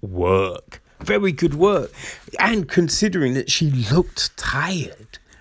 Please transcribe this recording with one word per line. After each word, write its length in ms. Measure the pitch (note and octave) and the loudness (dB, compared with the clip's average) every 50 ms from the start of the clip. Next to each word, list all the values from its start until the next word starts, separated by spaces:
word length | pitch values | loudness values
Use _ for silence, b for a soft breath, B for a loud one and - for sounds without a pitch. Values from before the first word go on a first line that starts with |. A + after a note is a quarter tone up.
work. 800 | - G2 F2+ F2+ F2 F2+ F#2+ F#2+ G2 F#2 F2 - - _ - - _ _ _ - | -10 -8 -4 0 2 4 4 4 2 0 -4 -8 -14 _ -20 -20 _ _ _ -8
Very 320 | - - G#3 G#3 G3+ F#3+ | -2 0 2 2 2 2
good 220 | D#3 - E3+ E3 C#3+ | 2 2 0 0 2
work. 380 | D3+ F3+ G#3 G3+ E3 A#2+ - B B B B B B B B - - | 2 0 2 2 0 -2 -4 B B B B B B B B -4 -2
And 300 | - G#3 A#3 G#3+ E3+ - | 0 0 0 0 -2 0
considering 640 | - F#3 F3 D#3 - - G#3 G#3+ F3+ F3+ D3 B2 B2+ | 2 2 2 2 2 2 0 0 2 2 0 0 0
that 160 | C3+ A#2+ - | 0 -2 0
she 220 | - - E3 D3+ | 0 2 2 2
looked 640 | C#3 B2+ A2+ G2+ C3 F3+ F3 - - - - - - | 2 0 0 2 2 2 2 2 -2 -6 -6 -6 -6
tired, 840 | - - - - C3+ D#3 - F#3+ E3+ C3 - - - A2 - - b b b b b | -6 -6 -4 -2 -2 -2 -2 -2 -4 -6 -8 -10 -16 -20 -20 -20 b b b b b